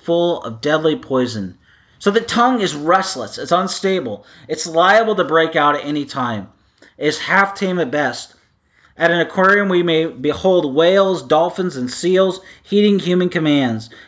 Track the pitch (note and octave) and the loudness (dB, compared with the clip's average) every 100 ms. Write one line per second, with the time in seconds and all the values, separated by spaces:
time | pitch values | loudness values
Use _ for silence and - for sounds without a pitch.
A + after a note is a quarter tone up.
0 | - E3+ F3 E3 A#2 A2+ D3 D#3 D#3 C#3 | -2 0 0 -2 -8 -6 -2 0 0 -2
1 | - C3 B2 A2 F#2 - _ _ _ _ | -2 -2 -2 -4 -10 -12 _ _ _ _
2 | G3+ G#3+ A#3 A3+ A#3+ B3+ F3+ D3 D#3 F#3 | 0 0 0 2 2 2 -2 -2 0 2
3 | F#3 C3 G#2+ - C#3+ F3 F#3+ - G3 F#3 | 0 -8 -10 -10 -2 0 0 -4 -2 -2
4 | B2+ G2+ - - - D#3 F3+ D#3+ F#3 G#3+ | -4 -10 -14 -20 -10 -8 -2 2 4 4
5 | A3 F#3+ D3 D#3+ D#3+ D#3+ D3 C#3+ C#3+ D3+ | 2 0 0 2 2 2 2 0 -4 -6
6 | C#3 C#3 B2 G#2+ G2 _ _ _ - - | -6 -6 -6 -6 -10 _ _ _ -20 -4
7 | D3 D3+ - F#3 G3 - F#3+ F3+ C#3 D3 | -4 -2 0 2 0 -2 -4 -2 -2 -2
8 | C3+ - - _ _ _ _ _ _ - | -4 -6 -14 _ _ _ _ _ _ -2
9 | E3+ E3+ D#3 - F#3+ G3+ G3+ F3+ F3 D#3+ | 0 0 -2 2 2 4 2 0 2 0
10 | E3 A#2+ C#3+ C#3 F#3+ F3+ D3 C3+ E3 G3 | -2 -4 -4 0 2 2 2 2 4 4
11 | F#3+ F3 B2+ D3+ F3 F#3 F3+ C#3 B2 - | 2 -2 0 2 2 -2 -6 -4 -6 -4
12 | F3 F#3 F#3+ F#3 - - - G3+ G#3 G3 | 0 2 2 -2 -12 -20 -2 2 4 2
13 | D#3+ F3+ F3+ F3 D#3 C#3+ B2+ A2 A2 - | 2 0 0 0 2 2 0 -2 -8 -20